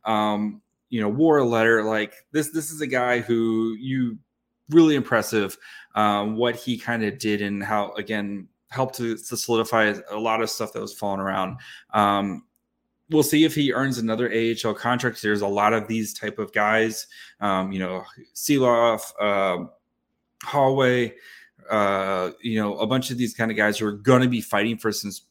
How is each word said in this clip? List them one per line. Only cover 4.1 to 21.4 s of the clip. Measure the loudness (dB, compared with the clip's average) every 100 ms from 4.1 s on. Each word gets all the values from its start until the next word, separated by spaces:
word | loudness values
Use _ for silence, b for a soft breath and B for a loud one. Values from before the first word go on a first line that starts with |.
| -4 _ _ _ _ 4
really | 6 6 4
impressive, | 2 0 2 0 -2 -6 B B B 0
um, | 2 2 -2 0
what | -2 -2
he | -6 -6
kinda | -4 -2 -2
did | -2 -4 -2
and | -2 -4
how, | -2 -2 -2
again, | -8 -6 -6 -6 -10 -14 _ _
helped | -4 -4 -2
to, | -6 -6
to | -8 -8
solidify | 0 0 2 2 2 0 -8
a | -4
lot | -2 -2
of | -2
stuff | -4 -8
that | -8
was | -10
falling | -8 -6 -4
around. | -4 -4 -4 -8 B B B
Um, | 2 4 2 0 -6 _ _ _ _ _ _ _
we'll | 2
see | 4 4 4
if | 2
he | 0
earns | 0 -2 -2
another | -2 -2 0
A | 0
H | 0 0 -4
L |
contract. | -2 -2 0 -2 -2
There's | -2 0
a | 0
lot | 2 2
of | 2 -2
these | -4 -4
type | -6 -8 -8
of | -6
guys, | -2 2 2 0 -2 -14 B B _
um, | -2 0 -2
you | -6
know, | -6 -8 -12 -20 -20 -10
Seeloff, | -2 2 4 4 4 2 -6 -4
uh, | 0 2 0 -2 -8 _ _ _ _ _ _ _
Holloway, | -4 2 2 4 4 2 -2 -6 B B